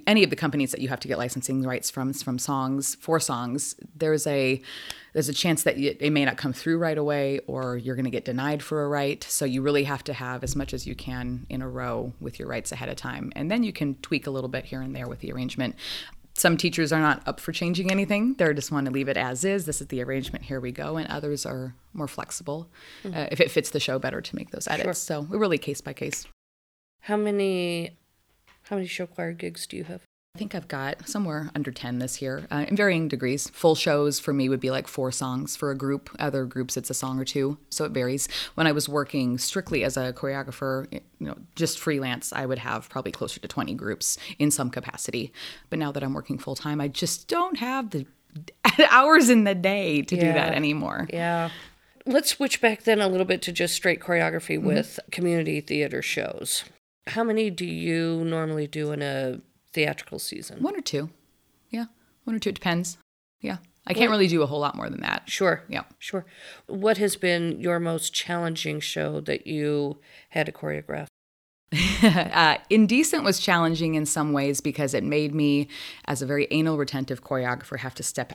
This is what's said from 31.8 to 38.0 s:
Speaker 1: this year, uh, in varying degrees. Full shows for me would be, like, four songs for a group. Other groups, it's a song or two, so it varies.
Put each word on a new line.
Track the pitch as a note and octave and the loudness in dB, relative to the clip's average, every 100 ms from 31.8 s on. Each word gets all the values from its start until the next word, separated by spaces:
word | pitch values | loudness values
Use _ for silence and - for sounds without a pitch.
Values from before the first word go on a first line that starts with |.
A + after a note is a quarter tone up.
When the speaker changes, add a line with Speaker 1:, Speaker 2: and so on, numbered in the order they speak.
| A#2+ B2 | -6 -4
Speaker 1:
this | B2+ - | -4 -4
year, | C3+ C#3 - | -6 -6 -4
uh, | D3 D3 | -4 0
in | G3+ | 4
varying | G3+ E3 D#3 | 4 4 0
degrees. | B2+ B2+ C#3 - | 0 0 -2 -4
Full | - E3+ | 4 4
shows | D#3 E3+ D3 D3 C#3 | 6 4 4 2 0
for | - | 0
me | C#3 C3 | 2 2
would | C3 | 2
be, | B2+ | 0
like, | C3 - | -2 -4
four | - B2+ | -4 -4
songs | - C3 B2+ D3 - | -2 -4 -4 -4 -4
for | D3 | -4
a | C3+ | -2
group. | C#3 C#3 - - | -2 -4 -6 -4
Other | D3 C3+ B2+ | -2 -2 -2
groups, | C3 B2 B2+ | -4 -4 -4
it's | - | -4
a | |
song | C3 C3 C3 | -4 -2 -4
or | C3 | -2
two, | C#3+ C3+ D3 _ | 0 0 -2 _
so | - D3+ | -4 -2
it | |
varies. | C3 | 0